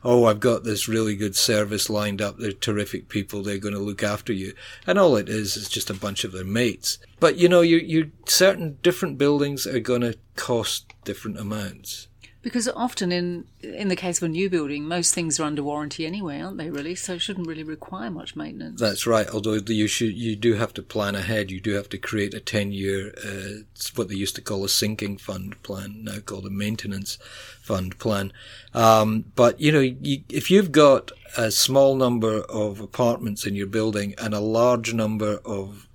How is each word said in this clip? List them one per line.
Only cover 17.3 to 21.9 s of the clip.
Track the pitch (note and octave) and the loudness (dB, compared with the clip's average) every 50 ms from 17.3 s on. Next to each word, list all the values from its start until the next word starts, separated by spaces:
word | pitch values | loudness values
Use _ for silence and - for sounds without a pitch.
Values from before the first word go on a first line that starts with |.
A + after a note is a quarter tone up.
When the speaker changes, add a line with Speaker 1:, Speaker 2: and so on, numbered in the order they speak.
| G3+ F3+ F3 | -4 -6 -6
Speaker 2:
really | E3 D#3+ D#3 | -6 -8 -8
require | D#3 D#3 D#3 - - - A2+ - A3+ A3+ | -8 -10 -10 -12 -12 -14 -12 -10 -8 -8
much | - - - - - | -8 -10 -12 -12 -12
maintenance. | D3+ D3+ - - - D#2+ D#2+ - - | -10 -10 -10 -10 -12 -12 -12 -4 -2
Speaker 1:
That's | A#2 G#2 G2 - - | -2 -2 0 -2 0
right, | A#2 A2+ G#2+ G2+ - | 2 2 2 2 0
although | A2 G#2+ G2+ A2 G#2+ G#2+ | -4 -4 -2 0 -2 -2
the, | G2 G#2+ A2+ | -2 -2 0
you | G#2+ G#2+ | 0 0
should, | G#2 - - A#2 A2 F#2+ | 0 0 0 -2 -2 -2
you | A2 A#2 A2+ A2 | -4 -4 -6 -4
do | G#2 A2+ A#2 A2 | 2 2 2 2
have | G2+ A2+ - - | 2 0 -4 -6
to | - | -14
plan | - _ - A2 G#2 G2+ G2+ | -14 _ -4 -2 -2 -2 -2
ahead. | G2 F#2 F#2 A2+ G#2+ G#2 F#2+ | -2 -2 -2 -2 -2 -2 -4
You | F#2+ F#2 | -8 -6
do | F#2 A2 G2+ | -4 -2 -2
have | G2+ G2 - | -2 -4 -6